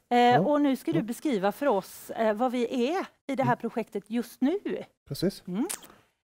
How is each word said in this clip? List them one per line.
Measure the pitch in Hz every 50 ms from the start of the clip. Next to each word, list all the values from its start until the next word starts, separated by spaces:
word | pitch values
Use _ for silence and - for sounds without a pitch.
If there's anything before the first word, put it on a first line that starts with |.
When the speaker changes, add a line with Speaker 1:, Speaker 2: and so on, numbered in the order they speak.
| _ _
Speaker 1:
Eh, | 247 240
Speaker 2:
Ja. | 240 240 247 247
Speaker 1:
och | 285 302 294 294
nu | 294 277 262
ska | - - -
du | 330 320
Speaker 2:
Mm. | 247 208
Speaker 1:
beskriva | 233 - - 311 262 196 175 202
för | 202 - 285 285
oss, | 220 190 180 - - - - -
eh, | - - 226 220 208
vad | 208 254 254
vi | 233 254 240 - - 262 233 262
är | 339 381 294 - - _ _ -
i | 269
det | 220 262
här | 247 240
Speaker 2:
Mm. | -
Speaker 1:
projektet | - 226 - 240 208 - - 208 - -
just | 220 240 226 - - -
nu. | - 269 349 403 - 302 202 - - - _ _ _ -
Speaker 2:
Precis. | 143 - - 190 - - - -
Speaker 1:
Mm. | 180 196 277 381 - - - - - _ _ _ _ _ _ _